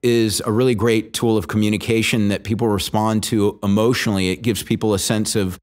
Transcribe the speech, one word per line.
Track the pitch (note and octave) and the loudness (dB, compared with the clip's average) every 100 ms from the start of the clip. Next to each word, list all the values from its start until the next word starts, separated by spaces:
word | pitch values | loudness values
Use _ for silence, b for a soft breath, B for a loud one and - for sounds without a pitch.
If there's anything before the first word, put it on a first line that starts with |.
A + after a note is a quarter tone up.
is | A#2+ A#2 A2+ G2 - | 2 2 2 0 -2
a | |
really | A2 B2+ A2+ | 2 2 2
great | A#2 A2+ A2 | 2 2 0
tool | - A#2 A2 | -2 0 0
of | - | 0
communication | G#2+ G#2+ G#2+ - A2+ G#2+ A#2+ G2+ | 0 0 0 0 0 0 0 0
that | G2 | -2
people | - G#2+ A2+ | -4 -2 0
respond | G2+ - G#2+ A2 A2 | 0 -2 -2 0 0
to | - A2 G#2 - | 0 0 0 0
emotionally. | G2+ G2+ A2+ B2 A2+ G2 F#2 | 0 2 2 0 0 0 0
It | F#2 | -2
gives | A#2+ G#2 | -2 -4
people | - A2+ A2 | -2 -2 0
a | G2 | -2
sense | - A2 G#2+ A2 | 0 -2 -2 -2
of | F#2+ F2+ | -4 -6